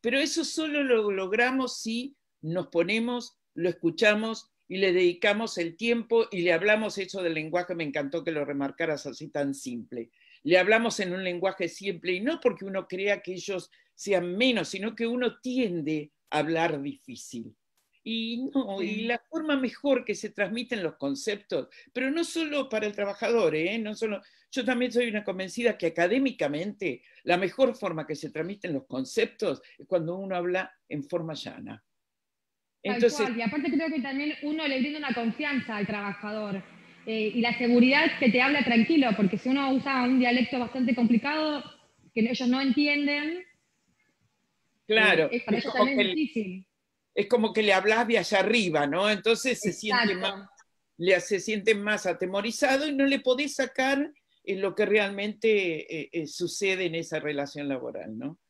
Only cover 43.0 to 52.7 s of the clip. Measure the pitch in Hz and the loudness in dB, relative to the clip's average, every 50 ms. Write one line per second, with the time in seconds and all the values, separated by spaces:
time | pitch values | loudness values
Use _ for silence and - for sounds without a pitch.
43 | 285 285 285 294 294 302 339 359 359 _ _ _ _ _ _ _ _ _ _ _ | 2 0 0 0 -2 -4 -4 -6 -10 _ _ _ _ _ _ _ _ _ _ _
44 | _ _ _ _ _ _ _ _ _ _ _ _ _ _ _ _ _ _ 214 220 | _ _ _ _ _ _ _ _ _ _ _ _ _ _ _ _ _ _ 4 6
45 | 214 208 180 160 160 143 - 240 - - 208 233 - - - 254 - 262 277 247 | 6 6 6 6 4 2 2 -4 0 0 0 0 0 -2 2 2 4 4 4 2
46 | 202 190 180 302 311 - - 233 214 185 180 190 190 _ _ _ _ _ _ _ | 2 2 2 0 -2 -2 -2 -4 -4 -4 -8 -12 -14 _ _ _ _ _ _ _
47 | _ _ _ - 208 208 - 233 214 214 - 220 220 208 196 190 190 208 220 226 | _ _ _ -4 0 2 2 2 2 2 0 0 2 4 4 4 4 4 4 4
48 | 240 214 233 214 175 - 208 196 190 - 226 240 208 175 156 151 143 143 143 175 | 2 2 2 0 0 2 2 2 4 4 4 2 2 2 2 2 2 2 2 2
49 | 196 208 214 196 - 220 233 220 - 262 240 - - 214 170 - - 220 254 247 | 2 2 2 2 2 2 2 2 2 -2 -2 0 -2 -4 -4 -4 -2 0 2 2
50 | 233 208 190 180 185 196 196 196 196 - _ _ - _ _ _ _ _ _ _ | 2 2 0 0 -2 -4 -4 -6 -12 -18 _ _ -20 _ _ _ _ _ _ _
51 | 165 185 190 175 170 - 208 185 175 - 214 214 185 220 226 202 202 208 214 196 | 2 4 4 4 2 -2 -4 -4 -2 -2 -4 -2 2 2 2 2 2 -2 -2 -2
52 | - 185 170 - 185 180 190 202 208 233 233 - - 262 | 0 -4 -2 -2 -4 -2 -2 -2 -4 -4 -2 0 2 2